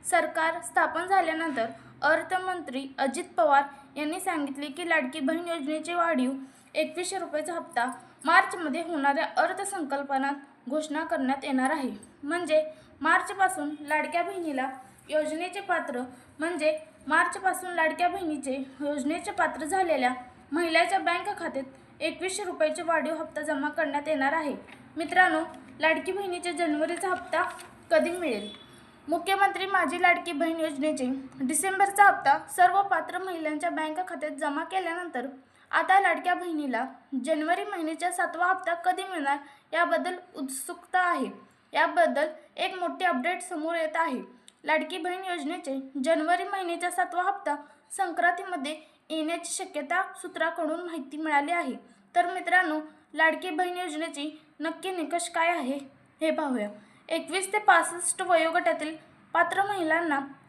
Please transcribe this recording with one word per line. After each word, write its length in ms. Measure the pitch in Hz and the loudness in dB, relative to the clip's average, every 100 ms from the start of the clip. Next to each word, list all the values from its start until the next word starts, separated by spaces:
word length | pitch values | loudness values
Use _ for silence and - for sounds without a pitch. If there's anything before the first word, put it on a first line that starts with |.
| - | 4
सरकार 500 | 349 320 - 320 339 | 2 4 0 0 -2
स्थापन 440 | 339 - 320 320 | -2 0 2 0
झाल्यानंतर 600 | 359 381 330 320 330 254 226 - - - | 2 4 4 0 -2 -2 -2 -4 -18 -2
अर्थमंत्री 840 | 285 320 320 370 370 359 285 262 269 - | 2 2 2 -2 -2 -6 -6 -6 -8 -2
अजित 260 | 269 262 339 - | -2 -2 -6 2
पवार 260 | 311 277 277 - - - | 6 6 4 -6 -14 -6
यांनी 240 | 302 349 | -4 -4
सांगितले 460 | 370 330 277 269 294 | -2 -2 -2 -4 -8
की 220 | 277 349 | -6 0
लाडकी 320 | 320 254 320 | 0 0 -2
बहीण 280 | 269 320 349 | 0 0 -2
योजनेचे 460 | 339 277 311 320 | -4 -2 -4 -2
वाढीव 380 | 349 339 302 254 269 - - - | 0 2 2 0 -2 -10 -20 -8
एकवीसशे 440 | - 302 320 359 381 | -2 -2 -2 -4 -4
रुपयाचा 360 | 349 302 311 | -4 -4 -4
हप्ता 320 | 339 - - 247 254 - - | -6 -4 -2 -2 -4 -14 -6
मार्चमध्ये 580 | 277 349 381 370 320 285 | 6 6 6 0 -4 -4
होणाऱ्या 440 | 330 330 277 277 311 - | -2 2 2 2 0 2
अर्थसंकल्पात 840 | 320 370 392 392 285 285 285 269 269 285 - - - | 2 2 -4 -4 -4 -4 -2 0 0 -4 -10 -16 -4
घोषणा 340 | 294 302 294 | -4 -2 -4
करण्यात 400 | 330 320 254 277 | -2 0 0 0
येणार 260 | 302 262 262 | 0 0 2
आहे. 200 | 311 262 208 - - | 0 -2 -6 -14 -14
म्हणजे 480 | 285 339 339 311 302 - - - | -4 -4 2 2 2 -6 -20 -2
मार्चपासून 760 | 294 359 370 392 370 320 294 302 | 4 4 2 2 2 2 -6 -6
लाडक्या 420 | 294 302 285 339 | -2 0 0 0
बहिणीला 480 | 349 392 330 269 269 269 - - - | -2 -4 -4 -2 -4 -6 -16 -20 -2
योजनेचे 520 | 302 302 311 359 381 | 0 0 -2 -4 -6
पात्र, 400 | 392 339 - 247 254 - - - | -2 -2 -2 -6 -8 -12 -20 -6
म्हणजे 400 | 320 349 302 311 - - - | -4 0 0 0 -6 -16 0
मार्चपासून 640 | 311 359 359 370 349 359 | 2 2 0 -2 -2 -4
लाडक्या 380 | 349 320 311 349 | 0 0 2 0
बहिणीचे 440 | 370 349 294 262 269 262 - | 0 -4 -4 -4 -4 -6 -6
योजनेचे 500 | 285 294 262 339 415 | -4 -2 -2 -2 -4
पात्र 340 | - 320 254 | 0 0 0
झालेल्या 460 | 294 381 359 285 247 254 - - - | -2 0 2 2 2 0 -10 -20 -6
महिलाच्या 460 | 294 339 320 349 381 | -2 2 4 4 2
बँक 400 | 320 349 359 381 | 0 -2 -2 -4
खात्यात 260 | 330 269 262 - - - | -4 -6 -8 -14 -20 -6
एकवीसशे 440 | 320 - 370 370 | -4 -2 -6 -4
रुपयाचे 380 | 381 285 311 320 | -6 0 0 0
वाढीव 320 | 330 330 285 | 0 2 2
हप्ता 260 | 320 320 302 | -4 -6 -6
जमा 280 | 302 294 294 | -4 -2 -2
करण्यात 400 | 294 311 285 285 | 0 0 0 0
येणार 240 | 302 269 | 0 2
आहे. 240 | 320 302 196 - - - - | 0 -2 -4 -10 -20 -14 -6
मित्रांनो, 460 | 339 349 359 311 320 - - - | 0 6 6 6 -2 -8 -18 0
लाडकी 320 | 311 320 349 | 2 4 0
बहिणीच्या 400 | 381 403 349 359 | -4 -2 -2 -2
जानेवारीचा 560 | 320 339 302 330 349 381 | 0 0 2 0 0 0
हप्ता 340 | 359 - 320 349 - - - - | -2 0 0 0 -4 -16 -20 2
कधी 200 | 320 349 | 4 4
मिळेल? 380 | 349 330 214 208 - - - - - - | 0 -2 -2 -4 -12 -20 -20 -20 -20 -4
मुख्यमंत्री 580 | 330 339 392 392 392 381 | -2 2 4 4 2 2
माझी 360 | 392 320 349 | 2 2 4
लाडकी 300 | 359 349 339 | 4 4 2
बहीण 280 | 302 330 330 | -2 0 0
योजनेचे 460 | 320 285 302 302 254 269 - - | -2 0 -2 0 -2 -4 -8 -6
डिसेंबरचा 640 | 262 - 381 381 392 392 | -2 0 0 2 2 8
हप्ता 340 | 403 - 269 302 - - | 8 8 4 2 2 4
सर्व 260 | 359 381 | 6 6
पात्र 360 | 392 349 311 349 | 2 0 -2 -6
महिलांच्या 520 | 381 339 311 302 294 | -6 -4 -4 -2 -2
बँक 380 | 294 311 311 359 | -2 -4 -4 -6
खात्यात 220 | 330 302 | -6 -8
जमा 340 | 285 302 285 | -4 -2 -2
केल्यानंतर 600 | 320 381 349 339 349 254 262 - _ _ _ | -2 -2 -2 -6 -6 -6 -8 -10 _ _ _
आता 300 | 302 330 381 | 0 6 6
लाडक्या 340 | 392 320 359 | 6 2 0
बहिणीला 500 | 349 359 311 285 226 254 - _ 269 | 0 -2 -4 -2 -2 -4 -8 _ -6
जानेवारी 400 | 254 311 311 359 | 0 0 2 0
महिन्याचा 460 | 403 370 320 320 349 | 0 -4 -4 -2 -2
सातवा 360 | 349 339 330 359 | 0 -2 0 0
हप्ता 280 | 370 370 | 2 0
कधी 280 | 339 359 370 | -2 0 0
मिळणार 360 | 381 359 277 285 - - _ | -2 -4 -2 -2 -6 -20 _
याबद्दल 440 | 311 339 330 269 359 - | 0 2 2 0 -6 -10
उत्सुकता 640 | - 269 - - 339 - - | -10 -8 -8 -10 -12 -2 2
आहे. 320 | 240 320 226 - - _ _ | 2 2 -2 -6 -20 _ _
याबद्दल 540 | 269 330 302 320 262 311 - - - | 0 2 4 4 4 -2 -4 -18 -6
एक 220 | 359 381 | -4 -2
मोठी 240 | 339 - | -6 -2
अपडेट 380 | 370 262 285 359 | 0 0 0 -4
समोर 320 | - 339 311 | -6 -6 -2
येत 220 | 339 311 330 | -2 -2 0
आहे. 260 | 330 247 185 - - _ | -2 -2 -8 -18 -20 _
लाडकी 340 | 285 311 - 359 | 0 0 0 -4
बहीण 260 | 339 359 | -4 -6
योजनेचे 680 | 381 349 277 330 - 269 269 285 | -4 -4 -4 -6 -6 -6 -6 -4
जानेवारी 400 | 269 330 311 359 | 2 2 4 0
महिन्याचा 460 | 392 403 359 339 359 | 0 -4 -4 -2 -4
सातवा 320 | 349 359 339 | -2 -2 0
हप्ता 340 | 370 - - 285 - - _ - | 0 -2 -4 -6 -8 -20 _ -4
संक्रांतीमध्ये 800 | 370 330 349 359 392 349 269 311 - _ _ | -2 2 0 0 -4 -6 -6 -8 -12 _ _
येण्याची 420 | 320 311 339 339 | -4 -2 -4 -6
शक्यता 500 | - 381 294 277 349 381 - | -8 -6 -8 -2 -2 -2 -6
सूत्राकडून 580 | 349 - 320 339 311 320 | -12 -2 -2 0 -4 -4
माहिती 360 | 349 330 262 302 | -6 -8 -10 -8
मिळाली 360 | 311 285 285 | 0 0 2
आहे. 240 | 349 285 220 - _ _ | -2 -2 -6 -12 _ _
तर 200 | 349 349 | 0 0
मित्रांनो, 460 | 370 349 359 349 311 302 - _ | 0 2 4 4 0 -6 -16 _
लाडकी 360 | 294 320 311 370 | 2 4 4 -4
बहीण 260 | 311 359 359 | -2 -2 -2
योजनेची 640 | 359 302 294 285 294 302 _ _ | -6 -4 -6 -6 -8 -10 _ _
नक्की 300 | 302 330 381 | -6 -6 -6
निकष 380 | 370 285 339 339 | -4 -2 -2 -2
काय 200 | 339 330 | 0 2
आहे 300 | 349 254 285 285 - _ _ | 2 -2 -4 -8 -20 _ _
हे 100 | 320 | 0
पाहूया. 380 | 311 302 247 208 208 - - - | 0 0 -2 -4 -8 -20 -20 -6
एकवीस 440 | 330 320 349 370 | -6 -2 -4 0
ते 60 | 427 | 0
पासष्ट 640 | 415 349 339 349 - - | 6 6 6 -2 -4 -2
वयोगटातील 760 | 359 339 330 330 349 311 302 320 - - _ | 4 4 6 2 2 0 -4 -8 -16 -20 _
पात्र 300 | 330 339 370 | 2 2 2
महिलांना 580 | 403 403 320 320 339 277 277 - | 0 0 2 2 2 -2 -4 -14